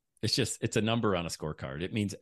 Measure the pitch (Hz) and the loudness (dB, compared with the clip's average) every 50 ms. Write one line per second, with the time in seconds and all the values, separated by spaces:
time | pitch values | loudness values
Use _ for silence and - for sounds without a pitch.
0 | _ _ _ _ - 110 - - 117 - - - - 113 - 120 104 110 113 120 | _ _ _ _ -2 0 2 2 2 0 0 -2 -4 0 0 2 2 2 2 2
1 | 110 107 95 87 85 82 - - 82 78 76 - - 67 67 73 85 95 - 110 | 4 2 2 2 0 -4 -6 -4 -4 -6 -4 -6 -8 -8 -6 -4 -4 -2 0 0
2 | 104 101 - - | 0 0 -2 -2